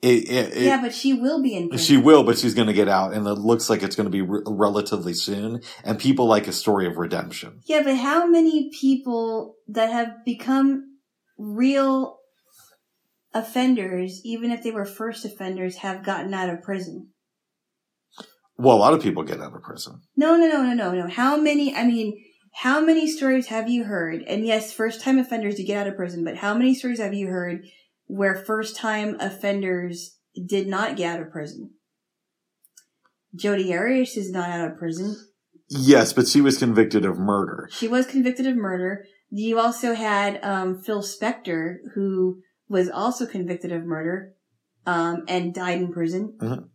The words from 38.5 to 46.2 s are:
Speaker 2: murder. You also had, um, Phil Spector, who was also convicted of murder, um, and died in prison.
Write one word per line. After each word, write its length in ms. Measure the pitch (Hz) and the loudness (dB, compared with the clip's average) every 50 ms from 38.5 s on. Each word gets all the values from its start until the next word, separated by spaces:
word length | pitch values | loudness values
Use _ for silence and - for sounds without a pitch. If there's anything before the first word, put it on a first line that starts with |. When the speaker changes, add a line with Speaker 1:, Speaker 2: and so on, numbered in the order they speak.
| 262 240 | 0 0
Speaker 2:
murder. 480 | 208 190 185 180 180 185 202 196 - _ _ _ _ _ | -2 -2 -2 -2 -2 -4 -4 -6 -12 _ _ _ _ _
You 280 | - 202 214 226 226 226 | -8 -6 -2 0 2 2
also 340 | 226 240 233 - - 240 233 | 2 2 0 0 -2 -2 -2
had, 500 | 220 226 214 208 202 202 202 202 202 - | -2 0 0 0 2 2 0 -2 -4 -4
um, 380 | 208 196 190 185 185 185 185 | -4 -4 -2 -2 -2 -4 -4
Phil 200 | - - 214 202 196 | -4 -4 -4 -4 -4
Spector, 720 | - - - 214 220 247 - - - 170 160 160 170 180 - - - - | -6 -8 -6 -4 -4 -4 -6 -6 -6 -4 -4 -4 -4 -8 -10 -16 -12 -6
who 440 | 208 196 196 190 185 185 185 185 185 _ _ _ _ _ _ | -4 -2 -2 0 0 0 0 -2 -4 _ _ _ _ _ _
was 220 | 202 185 185 180 | 0 0 0 0
also 360 | - 151 196 240 247 - 254 | -2 -4 -4 -4 -2 -4 -6
convicted 460 | 233 - 196 180 170 175 170 - 180 | -8 -6 -8 -6 -6 -6 -8 -6 -6
of 140 | 175 170 165 | -8 -6 -6
murder, 480 | 170 160 156 160 165 180 196 196 - _ _ _ _ _ _ _ _ _ _ _ | -6 -6 -6 -4 -6 -6 -6 -8 -12 _ _ _ _ _ _ _ _ _ _ _
um, 380 | 180 180 170 165 170 170 170 170 - | -4 -2 0 0 -2 -4 -6 -6 -4
and 240 | 180 180 180 170 175 | -4 -2 -2 -4 -6
died 240 | 196 180 180 175 180 | -6 -4 -4 -2 -2
in 140 | 180 175 170 | -4 -4 -4
prison. 420 | 170 170 165 175 185 | -4 -4 -2 -2 -4